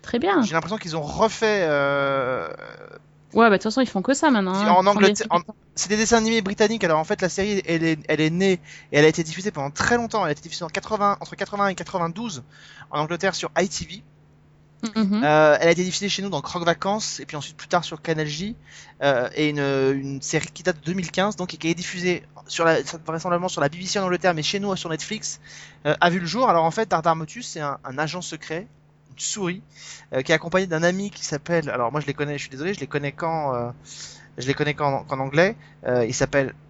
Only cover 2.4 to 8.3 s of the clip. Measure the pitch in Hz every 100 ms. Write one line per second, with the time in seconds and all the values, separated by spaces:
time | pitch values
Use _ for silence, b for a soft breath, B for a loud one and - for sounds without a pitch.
2.4 | 80 - 57 - - - _ _ _ 208
3.4 | 233 190 220 240 254 196 185 277 311 233
4.4 | 185 190 208 180 190 208 196 208 220 175
5.4 | - - _ - 180 214 220 226 220 226
6.4 | 196 208 208 226 185 156 156 208 180 -
7.4 | 196 196 - 165 165 160 - 151 156